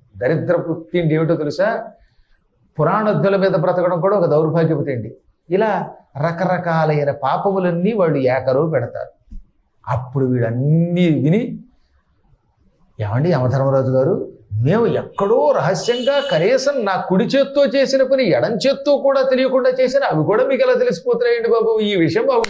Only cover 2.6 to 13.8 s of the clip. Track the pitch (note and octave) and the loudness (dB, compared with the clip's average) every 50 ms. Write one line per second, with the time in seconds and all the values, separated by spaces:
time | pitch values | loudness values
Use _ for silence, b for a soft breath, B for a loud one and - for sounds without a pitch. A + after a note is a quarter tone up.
2.6 | _ _ - - D3+ E3 F#3+ G#3+ A3 G#3+ G3 D3+ D3 G3 G3 F#3+ F#3+ F#3+ F#3 F3 | _ _ -4 -2 -2 0 0 0 0 0 0 0 0 0 0 2 0 0 0 0
3.6 | E3+ F#3 E3+ F3+ F3 F3+ F3+ E3 D#3+ G3 G#3 G3 F3 D3+ D3 D#3 D#3+ D#3 D3 E3+ | 0 0 0 0 0 0 0 0 0 0 2 2 2 2 2 2 2 2 0 0
4.6 | D#3+ - D#3+ C#3 - C#3+ C3 A#2 G#2+ A2+ - - _ _ _ _ _ - F3 F#3+ | 0 0 0 -2 -2 -4 -6 -6 -8 -12 -14 -18 _ _ _ _ _ -4 -2 0
5.6 | A3 G#3+ G3 F3 D#3+ - - - _ _ - C3+ D3 E3+ E3 F3 F#3+ F3+ F#3 E3+ | 0 0 0 -2 -4 -8 -12 -20 _ _ -8 -4 -4 -4 -2 -2 -2 -2 -2 -2
6.6 | - E3+ E3 D#3+ D#3 D#3 D3+ D3 C#3+ C#3+ C3 - C3+ C3+ D#3+ F3+ - G3+ F#3+ F#3+ | -2 -2 0 0 0 0 0 0 0 -2 -4 -2 -2 -2 -2 -2 -2 -2 -2 0
7.6 | F3+ F3+ E3+ E3+ F3+ G#3 A#3+ G#3 F3+ E3 D3+ C#3 C3 - B2+ C3 - C3 C3 C#3 | -2 -2 -2 0 0 0 0 2 0 0 0 0 0 0 0 0 0 0 0 0
8.6 | D#3+ E3 D#3 B2+ A#2+ - - - - - _ _ _ - - - - _ _ _ | 0 0 -2 -2 -4 -4 -8 -10 -12 -12 _ _ _ -16 -16 -16 -16 _ _ _
9.6 | _ _ _ _ - - C3 A#2+ B2 B2+ - C#3 C3 B2+ B2+ B2 A#2 A2+ A#2 B2+ | _ _ _ _ -8 -6 -6 -6 -6 -4 -2 -2 0 0 0 0 -2 -2 -2 -2
10.6 | C3+ D3 D#3 E3 E3+ F3 F3 F3 F3+ E3 D3+ C3 B2 D3+ F3 A3 - - - - | 0 2 2 2 2 0 0 2 2 2 2 2 2 2 0 0 -2 -4 -10 -14
11.6 | - _ _ _ _ _ _ _ _ _ _ _ _ _ _ _ _ _ _ _ | -16 _ _ _ _ _ _ _ _ _ _ _ _ _ _ _ _ _ _ _
12.6 | _ _ _ _ _ _ _ - G#2+ G2+ A2 B2+ D3 F3+ E3 C3 B2+ A#2+ C3+ C3+ | _ _ _ _ _ _ _ -8 -6 -4 -2 0 0 0 0 0 0 0 0 0
13.6 | C3+ C3+ C3+ C3+ | 0 2 2 2